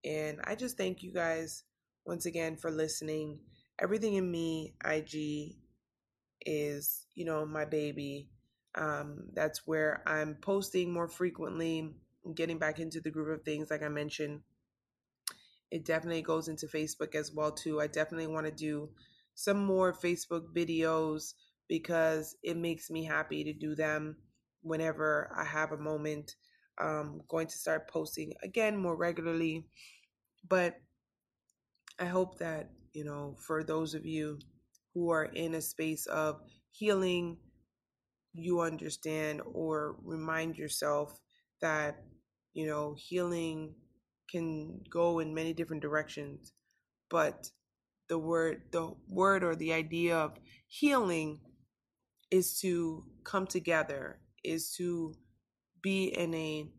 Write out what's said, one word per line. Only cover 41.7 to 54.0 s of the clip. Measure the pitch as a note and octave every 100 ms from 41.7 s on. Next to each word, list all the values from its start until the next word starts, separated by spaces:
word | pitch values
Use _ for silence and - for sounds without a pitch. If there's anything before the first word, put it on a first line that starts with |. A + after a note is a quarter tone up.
| D#3 D3 D3 - - _ _ _
you | - D#3
know, | D3+ D3+ D3
healing | - F3+ F3 E3+ E3 D#3 D#3 - - _ _ _ -
can | F3+ E3 D#3 D#3 F3+ -
go | E3+ E3+ E3+
in | D#3
many | D#3 E3
different | E3 E3 D#3
directions, | D3 D3+ D3 - C#3+ C#3+ - _ _ _ _ _ _
but | E3 D3+ - - _ _ _ _ _ _
the | E3+
word, | D#3+ E3 E3 D#3 -
the | E3+ E3 - -
word | F#3 F#3+ F#3+
or | F3 E3
the | D#3+
idea | D#3+ D#3+ E3 E3+ E3
of | D3+ - - - _
healing | - D4 C4+ G#3 E3 D#3 D3+ - - _ _ _ _ _ _ _
is | F#3 F3+ -
to | F#3+ E3+ E3 D#3+ - -
come | - G3 F#3+
together, | F3+ E3 E3 D3 C#3